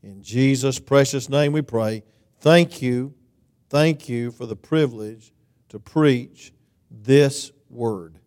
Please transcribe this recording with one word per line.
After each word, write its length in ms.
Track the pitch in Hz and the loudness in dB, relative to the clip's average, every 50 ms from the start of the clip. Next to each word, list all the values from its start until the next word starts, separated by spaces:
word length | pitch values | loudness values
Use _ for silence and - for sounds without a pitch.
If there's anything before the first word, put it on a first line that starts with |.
| - | -20
In 200 | 101 98 98 98 | -20 -20 -20 -18
Jesus' 560 | 101 107 123 131 135 135 127 120 135 131 - | -8 -2 0 2 2 2 0 -2 -4 -4 -4
precious 500 | - - 139 139 139 131 - 139 120 - | -6 0 2 2 2 2 0 -8 -8 -4
name 240 | 135 143 147 147 147 | -2 0 0 0 0
we 100 | 156 147 | -4 -6
pray. 400 | - - 113 113 110 110 110 - _ _ _ _ _ _ _ | -4 -4 -4 -2 -2 -6 -8 -12 _ _ _ _ _ _ _
Thank 420 | - 151 160 175 175 175 - - 127 | 2 6 6 6 6 4 -2 -6 -4
you. 320 | 123 123 123 127 143 147 _ _ _ _ _ _ _ _ _ _ _ | -2 -2 -2 -4 -6 -12 _ _ _ _ _ _ _ _ _ _ _
Thank 400 | - 143 151 160 160 143 - - | 0 2 2 2 0 -2 -6 -8
you 220 | 123 117 120 120 | -8 -6 -6 -8
for 160 | 117 _ 123 | -10 _ -12
the 100 | 117 110 | -12 -12
privilege 760 | 101 _ - - 156 156 135 117 110 107 107 110 113 113 _ _ _ _ _ _ _ _ _ | -14 _ -4 -2 0 0 0 -2 -8 -14 -14 -14 -16 _ _ _ _ _ _ _ _ _ _
to 80 | - 107 | -20 -20
preach 760 | - - - 160 156 147 131 120 120 - - _ - - _ _ _ _ _ _ _ _ | -20 -8 -2 2 2 4 2 2 -2 -10 -18 _ -20 -20 _ _ _ _ _ _ _ _
this 640 | - 113 104 120 135 143 143 139 135 - - - _ _ _ _ | -20 -18 0 4 4 6 6 4 0 -6 -12 -14 _ _ _ _
word. 480 | 127 120 120 113 110 95 85 80 82 _ _ | -12 -6 -6 -6 -6 -6 -10 -16 -20 _ _